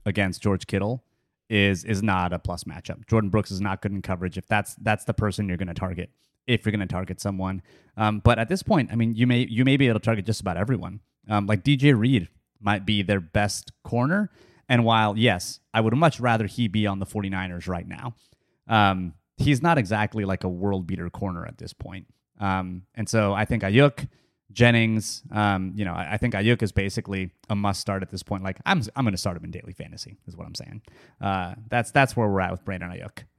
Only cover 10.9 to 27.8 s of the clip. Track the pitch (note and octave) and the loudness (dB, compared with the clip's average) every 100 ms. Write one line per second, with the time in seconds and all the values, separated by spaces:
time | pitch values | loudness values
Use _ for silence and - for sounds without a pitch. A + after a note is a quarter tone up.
10.9 | G#2 _ _ - G#2 G2+ G2+ C#3 C3+ C#3+ | -12 _ _ -2 0 2 0 2 4 6
11.9 | A2+ B2 A#2+ E2 _ _ _ G2+ G2+ G2 | 6 4 2 0 _ _ _ -2 0 0
12.9 | G#2 F#2+ G2 D#2+ G#2 G2+ - - _ - | 0 2 0 0 -2 -2 -4 -12 _ -4
13.9 | A#2 C3 G3 G#3 _ _ _ - B2 A2+ | -2 0 0 -2 _ _ _ 0 4 6
14.9 | A2 G#2+ G#2+ A#2 F2+ - - _ A2+ A2 | 4 4 4 2 2 -4 -14 _ 2 2
15.9 | C3 E3 - A#2+ A2+ G#2 - A2+ G#2+ G2+ | 4 2 2 0 2 0 -2 0 0 0
16.9 | G2 F#2+ G#2+ G2 F#2+ F#2 F2 F#2 F2 E2+ | -2 -6 -6 -4 -4 -6 -8 -6 -6 -6
17.9 | F2+ B2 - _ _ _ _ - A2 G2 | -12 -12 -14 _ _ _ _ 2 4 6
18.9 | F#2 F2 - _ - C#3 B2+ E3+ D#3 F#2+ | 4 -4 -10 _ -2 2 4 4 2 2
19.9 | G#2+ G#2+ A2 G2 F#2 F#2 F2 G2+ F#2+ F2 | 0 0 -2 -2 -2 -2 -2 -2 -2 -4
20.9 | F2+ F2 - G2 E2+ D#2+ - E2+ - - | -6 -6 -6 -6 -6 -10 -12 -16 -14 -14
21.9 | F#2 - _ _ - G2 F#2+ F#2 F2+ - | -14 -16 _ _ -6 -2 -2 -4 -10 -12
22.9 | A#2 G2+ A2+ G2+ G2 G#2+ A2+ G2 A#2 C#3+ | -10 -2 2 2 0 -2 -2 2 6 6
23.9 | - - _ _ _ _ G2+ A#2+ A#2 A2+ | 2 -12 _ _ _ _ 4 6 6 4
24.9 | A2 - - - G#2+ G#2 F#2+ F#2 G2+ F#2 | 2 -2 -10 -6 0 2 2 -2 -4 -4
25.9 | F2 D#2+ G#2+ A#2+ G2+ A2 A#2+ G2+ - G2 | -4 -4 -2 -2 2 2 2 2 0 -2
26.9 | A#2 - F#2+ F2+ _ - G2+ G2+ F#2+ | -4 -4 -6 -6 _ -4 -2 0 -2